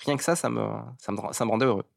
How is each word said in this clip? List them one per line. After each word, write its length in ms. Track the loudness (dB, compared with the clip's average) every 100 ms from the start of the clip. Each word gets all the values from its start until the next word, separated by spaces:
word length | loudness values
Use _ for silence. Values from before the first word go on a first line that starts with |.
Rien 140 | -2 0
que 40 |
ça, 140 | 2 2
ça 140 | 2
me, 160 | 0 -2 -4 -8 -14
ça 140 | -6
me, 60 | -4 -4
ça 160 | -2 0
me 40 |
rendait 140 | 4
heureux. 220 | 4 2 -2